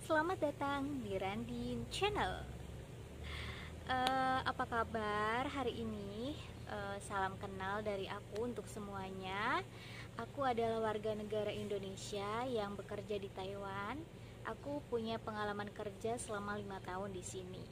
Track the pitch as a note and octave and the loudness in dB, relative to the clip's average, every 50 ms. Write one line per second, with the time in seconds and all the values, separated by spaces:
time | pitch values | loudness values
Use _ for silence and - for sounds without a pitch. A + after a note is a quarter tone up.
0 | - - E4 D4+ D#4 E4+ F#4+ F#4 D#4+ D4 C#4+ - C#4+ C#4 C#4+ C#4 C4+ C#4+ D4 C4+ | 4 6 6 6 8 6 4 4 4 2 4 2 2 2 2 2 2 2 0 0
1 | A3+ G3+ G3 F#3+ F#3+ F#3+ G3+ A3 A#3+ A#3 A#3+ A#3+ A#3+ A#3+ B3 A#3 A#3 - - - | 0 0 0 2 2 0 0 0 -2 -2 -2 -2 0 0 0 0 -2 -2 0 2
2 | F#4+ G#4 G#4 E4+ A3+ F#3 F3+ - - - - - - - - - - - - - | 4 4 6 4 4 2 2 -2 -4 -6 -6 -8 -8 -8 -8 -8 -10 -10 -10 -10
3 | - - - - - - - - - - - - - - - - - - C4 B3+ | -10 -10 -8 -8 -6 -6 -4 -4 -4 -4 -6 -6 -8 -8 -8 -8 -2 0 2 6
4 | B3+ C4 C4 C4 C4 C4 C4 C4 - - B3+ - B3+ A#3+ B3 A#3 A3+ A3 A3 A3+ | 6 6 8 8 6 6 6 4 4 2 2 2 0 2 4 2 2 2 2 0
5 | G#3+ G#3 G#3 G#3 G#3+ G#3+ A3+ A#3+ C4 C#4+ C#4 C#4+ B3+ A#3+ G#3+ A3 A#3 A3 G#3+ G#3 | 2 2 4 4 4 4 4 4 2 2 2 2 0 2 0 0 -2 -2 -2 -2
6 | G3+ G3 G3+ G#3+ A#3 C#4 D4+ - - - - - - - G#3+ G#3 G3+ G3+ G3 G3+ | -4 -4 -2 -2 -2 -2 -2 -4 -6 -8 -8 -10 -6 -4 -4 -2 -2 -2 -2 -4
7 | G3 - G#3+ G3 F#3+ F#3+ F#3+ F#3+ - G3 F#3+ F#3+ F#3+ F#3+ G3 G#3+ G#3+ G#3+ G3+ G3 | -4 -2 2 2 2 2 0 -2 -6 -6 -4 -2 -2 0 0 0 0 0 0 0
8 | F#3+ - G3+ G#3 G#3 - G#3 G#3 A#3 B3 A#3 G#3+ G3 - - A3 G#3 G3+ G3 G3 | -2 -2 -4 -6 -6 -4 -2 -2 -2 0 -2 -4 -6 -6 -6 -6 -6 -6 -4 -4
9 | F#3+ F#3+ F#3+ F#3+ F#3+ F#3 F#3+ G3 G#3+ B3 C#4+ E4+ F#4+ - - - - - - - | -4 -4 -6 -4 -4 -2 0 2 2 4 2 2 0 -2 -8 -12 -12 -10 -10 -10
10 | - - - - A#3 A3+ - - C#4 C4 B3 A3+ A#3 A3+ A3+ A3+ A3 A3 G#3+ G#3+ | -10 -8 -6 -6 -6 -6 -2 2 4 4 4 6 4 4 4 4 4 2 2 2
11 | G#3 A3 G#3+ G#3+ G#3+ G#3 G#3+ G#3+ G#3 G#3 - G#3+ G#3 G3+ G#3 G3 G3 F#3+ F#3+ - | 2 0 0 0 -2 0 0 2 2 2 0 0 0 0 0 0 0 -2 -6 -6
12 | - - G#3+ G3+ G3 G3+ G#3+ A3+ B3 C4+ B3 A3 G3+ G3+ G3+ G3 F#3+ - G#3 G#3 | -6 -4 -2 -2 0 0 0 2 2 2 2 2 2 0 -2 -4 -4 -4 -4 -4
13 | G3 F#3+ G#3+ G3+ G3 F#3+ - F#3+ F#3+ F#3+ G3 G3+ G3+ G3 F#3+ G3 G3+ G#3 B3 D4 | -2 0 -2 -2 -2 -4 -4 -4 -4 -4 -4 -4 -4 -2 -2 -2 -2 -2 -2 -4
14 | E4 - - - - - - - - A3 A3+ - - C#4+ C#4+ D4 C#4+ - B3 A#3 | -4 -8 -10 -12 -12 -12 -12 -6 -4 -4 -4 -4 -2 -2 -2 -2 -2 0 0 2
15 | A3 A3 A3+ A3+ - A#3 G#3+ G#3+ G#3 G#3 G3+ G#3 G3+ G3+ - - G#3+ G#3 F#3+ - | 2 2 0 0 -2 -2 0 0 0 0 0 0 -2 -4 -4 -4 -4 -4 -4 -2
16 | - A3 A#3 A#3+ - - G#3+ G3+ G3+ G3+ G#3 G#3+ G3+ G3+ G3 F#3+ - - F3+ F#3 | 0 0 0 0 0 -2 -2 -2 0 -2 -2 -2 -2 -4 -4 -4 -2 -2 -2 0
17 | G3 G3+ F#3+ F3+ F3 - - F#3+ F#3 F3+ F3+ E3+ E3 E3+ | 0 -2 -2 -4 -4 -4 -6 -4 -6 -6 -6 -8 -8 -10